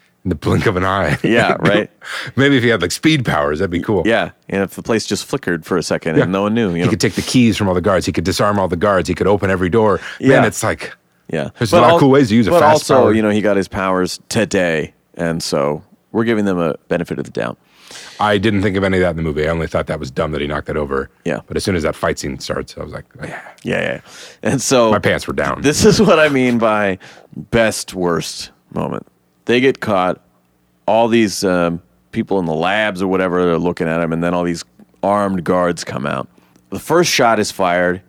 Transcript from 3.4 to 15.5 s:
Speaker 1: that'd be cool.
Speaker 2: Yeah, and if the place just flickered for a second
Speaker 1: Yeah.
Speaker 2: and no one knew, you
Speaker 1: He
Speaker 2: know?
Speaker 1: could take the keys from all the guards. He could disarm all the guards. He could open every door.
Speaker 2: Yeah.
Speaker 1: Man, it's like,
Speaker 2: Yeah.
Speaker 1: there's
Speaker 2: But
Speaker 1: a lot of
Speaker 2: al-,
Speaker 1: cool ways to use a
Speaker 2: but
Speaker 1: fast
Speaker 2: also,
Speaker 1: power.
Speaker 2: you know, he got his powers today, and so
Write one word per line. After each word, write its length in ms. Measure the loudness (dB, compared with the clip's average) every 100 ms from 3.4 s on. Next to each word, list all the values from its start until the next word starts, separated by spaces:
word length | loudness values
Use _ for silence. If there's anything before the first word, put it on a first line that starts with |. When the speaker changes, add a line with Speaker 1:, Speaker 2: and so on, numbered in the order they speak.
| 0 -2
Speaker 1:
that'd 120 | -2
be 80 | -2
cool. 220 | -2 0 0
Speaker 2:
Yeah, 240 | 0 -2 -8 -6
and 140 | -4
if 100 | -4 -6
the 60 |
place 220 | -2 -2 -2
just 180 | -6
flickered 400 | -6 -6 -4 -4
for 120 | -2 -2
a 60 |
second 340 | -2 -4 0 0
Speaker 1:
Yeah. 60 |
Speaker 2:
and 80 | 0
no 100 | 0
one 120 | 0
knew, 140 | 0 0
you 40 | 0
Speaker 1:
He 60 |
Speaker 2:
know? 80 | 0
Speaker 1:
could 100 | 0
take 140 | -2
the 80 | -4
keys 340 | -2 2 4 2
from 120 | 0
all 60 |
the 60 | 0
guards. 260 | 2 0 0
He 60 |
could 100 | -2
disarm 340 | -2 0 0 2
all 100 | 0
the 80 | 0
guards. 320 | 2 2 0
He 60 |
could 120 | 0 2
open 240 | 2 0
every 180 | 0 0
door. 320 | 2 2 0 -4 -4
Speaker 2:
Yeah. 160 | 2 4
Speaker 1:
Man, 40 |
it's 180 | 4 0
like, 340 | -4 -4 -8 -16 _ _ -8
Speaker 2:
Yeah. 220 | -6 -6 -4
Speaker 1:
there's 140 | 2
Speaker 2:
But 60 | 4
Speaker 1:
a 20 |
lot 60 | 6
of 40 |
Speaker 2:
al-, 40 | 6
Speaker 1:
cool 120 | 6
ways 180 | 6 4
to 80 | 4
use 100 | 4
a 40 |
Speaker 2:
but 100 | 4
Speaker 1:
fast 120 | 6 4 4
Speaker 2:
also, 40 | 4
Speaker 1:
power. 80 | 4
Speaker 2:
you 80 | 4
know, 80 | 2
he 100 | 2
got 160 | 2 0
his 100 | -2
powers 520 | -2 -2 0 -2 -4 -6
today, 640 | -2 0 0 0 -2 -4 _ _ -6
and 260 | -4 -4
so 400 | -4